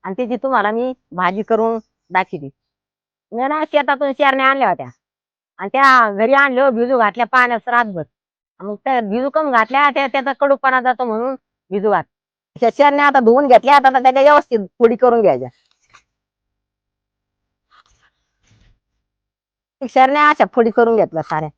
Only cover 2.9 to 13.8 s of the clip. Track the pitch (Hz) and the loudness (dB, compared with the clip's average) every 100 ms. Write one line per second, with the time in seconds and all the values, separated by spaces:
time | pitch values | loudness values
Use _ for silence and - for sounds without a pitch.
2.9 | _ _ _ _ 233 269 302 311 294 269 | _ _ _ _ -6 -4 -4 -2 -4 -2
3.9 | 269 285 269 277 262 262 269 226 175 127 | -4 -4 -2 -2 0 0 0 -2 -2 -8
4.9 | _ _ _ _ _ _ - 190 269 269 | _ _ _ _ _ _ -14 -6 0 4
5.9 | 254 220 196 226 277 277 247 277 226 247 | 4 2 0 0 2 0 0 0 0 -2
6.9 | 262 214 190 233 254 247 233 247 240 226 | 0 0 -2 -2 0 0 -2 -2 -2 -2
7.9 | 180 147 _ _ _ _ _ 190 208 - | -8 -12 _ _ _ _ _ -14 -10 -4
8.9 | 254 208 220 277 311 311 240 220 269 285 | -2 -2 -4 -2 -2 -2 -4 -2 -2 -2
9.9 | 269 277 269 262 269 285 277 262 254 247 | -2 -4 -4 -6 -4 -2 -2 -2 -2 -2
10.9 | 247 247 214 247 262 _ _ _ 196 208 | -4 -6 -4 -6 -10 _ _ _ -4 -2
11.9 | 190 - _ _ _ _ - 233 - 285 | -2 -4 _ _ _ _ -4 -4 2 2
12.9 | 285 285 269 220 247 285 233 254 285 | 2 2 2 4 2 6 4 6 4